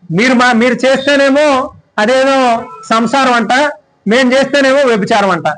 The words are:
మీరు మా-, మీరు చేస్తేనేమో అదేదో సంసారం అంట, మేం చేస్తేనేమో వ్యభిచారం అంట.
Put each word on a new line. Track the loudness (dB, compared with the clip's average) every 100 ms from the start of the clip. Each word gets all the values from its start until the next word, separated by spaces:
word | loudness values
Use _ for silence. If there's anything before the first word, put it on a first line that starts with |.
| -6 -2
మీరు | 0
మా-, | 2 2 2
మీరు | 0 0 0
చేస్తేనేమో | 0 0 0 2 2 2 0 -4 -12 _ -4
అదేదో | -2 0 0 0 0 -2 -6 -18 -4
సంసారం | -2 0 0 0
అంట, | 0 0 0 -2 -4 _ _ -2
మేం | 0 2
చేస్తేనేమో | 2 0 0 2 2 2
వ్యభిచారం | 0 0 0 0
అంట. | -2 -4